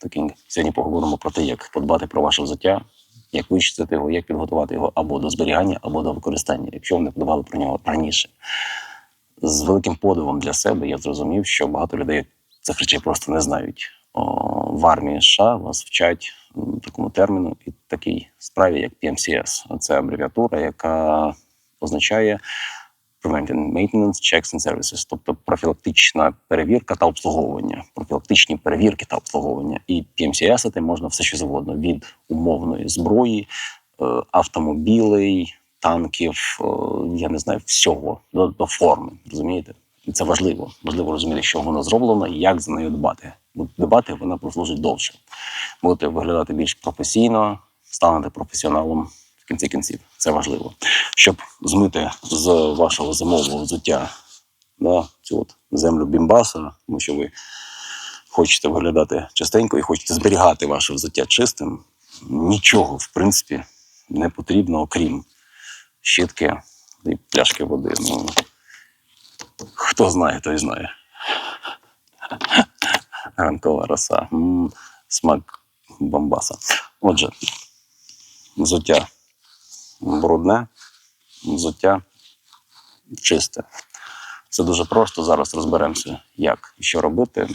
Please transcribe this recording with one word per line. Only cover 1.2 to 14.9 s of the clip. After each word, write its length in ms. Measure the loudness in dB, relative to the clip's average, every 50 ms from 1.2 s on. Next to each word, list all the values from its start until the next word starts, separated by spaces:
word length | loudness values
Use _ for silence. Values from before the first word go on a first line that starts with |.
| -4 -6
те, 120 | -2 -2
як 280 | -2 -2 -2 -6 -8 -8 -6
подбати 320 | -4 0 2 0 0 0
про 160 | -2 -2 0
ваше 200 | 2 2 2 0
взуття, 420 | -2 -4 -4 0 2 2 2 2 -2 _ _ _ _ _ _ -20 _ -8
як 180 | -6 -6 -2 0
вичистити 440 | 0 2 2 0 -2 -2 -4 -2 -2
його, 160 | -2 0 0
як 160 | -2 -2 -2
підготувати 480 | -4 -4 -4 -4 -2 0 -2 -2 -2 -2
його 180 | -2 -2 -2 -2
або 240 | -2 -2 -2 -2 -4
до 120 | -4 -4
зберігання, 480 | -2 -2 -2 0 2 2 2 0 -2 -4
або 200 | -6 -6 -4 -4
до 100 | -2 -4
використання, 580 | -4 -4 -4 -4 -4 -4 -2 -4 -4 -4 -4 -10
якщо 240 | -12 -10 -4 -2 0
ви 60 | 0
не 80 | 0 -2
подбали 320 | -2 -4 -2 0 0 -2
про 160 | -2 -4 -6 -4
нього 220 | -4 -2 -4 -4 -4
раніше. 440 | -2 -2 -2 -2 0 0 -2 -2 -4 _ _ -12 -8 -6 -6 -6 -6 -8 -10 -12 -14 -18 -20 _ _ _ _ _ _ _ -4
З 200 | -2 -2 0 0
великим 340 | 2 4 4 4 4 0 -4
подивом 440 | 0 2 2 2 2 0 -2 -2 -2
для 120 | -4 -4
себе 360 | -2 0 0 0 0 0 -2 -4
я 100 | -4 -4
зрозумів, 480 | -4 -6 -4 -2 -2 0 0 0 0
що 200 | 0 0 0 0
багато 300 | 0 -2 -2 -4 -4 -4
людей 300 | -4 -2 -2 -2 -2 -4 _ _ _ _ _ _ _
цих 180 | -8 -6 -4 -2
речей 200 | 0 0 0 0
просто 320 | 0 -2 -4 -4 -2 -2
не 80 | -2 0
знають. 500 | 0 0 -2 -4 -4 -6 -10 -10 -12 -14 -14 _ _ _
О, 100 | -6 -4 -4 -2 -2 -2 -2 -2 -2 -2 -2 -2
в 140 | 0 4 6
армії 300 | 6